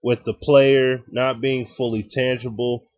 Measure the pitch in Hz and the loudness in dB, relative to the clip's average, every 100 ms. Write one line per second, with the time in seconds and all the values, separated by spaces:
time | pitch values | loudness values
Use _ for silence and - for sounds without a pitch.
0 | 123 120 - - - 139 139 135 131 131 | 0 -2 -4 -6 4 6 6 4 2 -2
1 | - 120 131 120 135 131 117 - 123 110 | -6 -4 -2 -2 -4 -4 -6 -6 -4 -4
2 | 104 135 127 127 123 107 120 120 _ | -4 -2 -2 -2 -6 -4 -4 -4 _